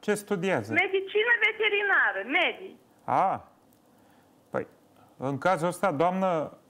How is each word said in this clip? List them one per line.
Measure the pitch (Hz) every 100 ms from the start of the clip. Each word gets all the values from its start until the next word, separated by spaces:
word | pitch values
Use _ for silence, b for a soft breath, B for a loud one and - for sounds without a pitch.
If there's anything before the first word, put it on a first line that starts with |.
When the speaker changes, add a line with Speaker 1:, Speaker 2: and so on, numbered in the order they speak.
| -
Speaker 1:
Ce | 208
studiază? | - 202 185 147 107 339
Speaker 2:
Medicină | 381 381 381 415 466 466 427
veterinară, | 427 427 403 403 339 226 190 208 339
medic. | 285 - - - _ _
Speaker 1:
A. | - 135 185 123 - _ _ _ _ b b b b _ _
Păi, | 127 - - _ _ - -
în | 131 139
cazul | 175 180 175
ăsta, | 170 196
doamnă, | 143 175 190 190 165 139 -